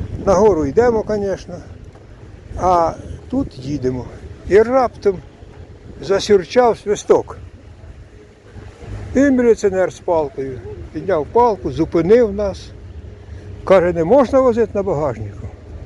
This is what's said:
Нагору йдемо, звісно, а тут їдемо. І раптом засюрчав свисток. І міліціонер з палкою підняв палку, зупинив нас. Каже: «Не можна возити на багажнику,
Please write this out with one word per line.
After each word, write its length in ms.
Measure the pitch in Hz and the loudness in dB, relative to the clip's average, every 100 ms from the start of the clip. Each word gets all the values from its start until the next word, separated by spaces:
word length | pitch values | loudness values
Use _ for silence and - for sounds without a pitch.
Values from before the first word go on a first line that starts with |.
| - - 196 | -10 -4 0
Нагору 400 | 180 214 160 143 | 4 4 4 2
йдемо, 380 | 147 247 220 202 | 2 2 2 -2
звісно, 480 | 214 196 175 - 175 - - - - - - - - - - | -4 -4 -6 -8 -16 -16 -20 -20 -20 -20 -20 -20 -20 -16 -4
а 340 | 180 175 160 - - - - | 2 2 2 -2 -12 -16 -8
тут 300 | 254 180 - 131 | -6 -6 -8 -8
їдемо. 400 | 147 127 127 120 - - - - | -4 -4 -4 -8 -14 -18 -16 2
І 140 | 190 | 4
раптом 540 | 226 262 233 - 202 180 - - - - - - - - | 4 2 0 0 -2 -2 -6 -20 -20 -20 -20 -20 -20 -12
засюрчав 760 | 139 190 - 202 160 247 240 180 | -4 -2 4 2 4 2 2 2
свисток. 600 | 202 202 - 160 - - - - - - - - - - - - - - - - - - - 247 | -2 -2 2 2 2 -10 -18 -20 -20 -20 -20 -20 -20 -20 -20 -20 -20 -20 -20 -18 -14 -14 -4 2
І 40 | |
міліціонер 720 | 285 254 240 208 202 190 165 | 2 4 4 2 2 0 -2
з 60 | - | -4
палкою 600 | - 165 143 - 135 - - - - | -2 -2 -2 -6 -10 -10 -14 -16 -14
підняв 320 | 160 170 165 139 | -8 -2 -2 0
палку, 460 | 233 240 196 170 | 2 2 0 -4
зупинив 600 | 127 160 170 165 233 220 | -4 -2 0 4 4 4
нас. 380 | 196 202 180 - - - - - - - - - - | 0 -4 -6 -14 -18 -18 -18 -18 -20 -20 -18 -16 -8
Каже: 300 | - 190 175 | 4 4 4
«Не 100 | 170 | 2
можна 360 | 165 277 240 269 | 4 4 4 4
возити 320 | 262 233 214 | 4 2 0
на 100 | 202 | -2
багажнику, 640 | 196 147 151 110 104 98 - - - - | -2 -2 -2 -4 -8 -12 -14 -16 -18 -12